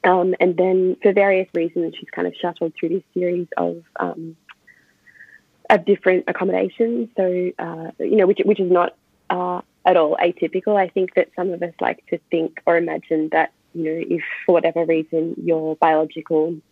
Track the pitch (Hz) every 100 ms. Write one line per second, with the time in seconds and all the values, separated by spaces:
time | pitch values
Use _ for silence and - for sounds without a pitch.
0 | 190 180 185 180 180 175 185 185 185 180
1 | 208 196 202 185 185 175 165 175 165 -
2 | - - 180 170 175 170 165 - 165 180
3 | _ 180 180 180 175 - 175 170 165 -
4 | - - 165 160 - - _ _ _ _
5 | _ _ - - _ _ - 208 170 202
6 | 190 185 - 180 185 185 190 - 233 240
7 | 226 - 185 180 180 - 170 165 165 -
8 | - 214 185 202 - 202 180 180 175 -
9 | _ _ _ 180 180 180 - _ 185 180
10 | 151 - 175 - 165 185 214 208 180 -
11 | 185 - - - 185 175 175 - - -
12 | - 170 _ 165 160 - - 170 170 156
13 | - 160 156 160 160 _ _ 170 156 165
14 | - 170 - - - 175 165 165 165 160
15 | 156 160 165 - 170 160 156 156 165 156
16 | 156 165 - 156 160 160 _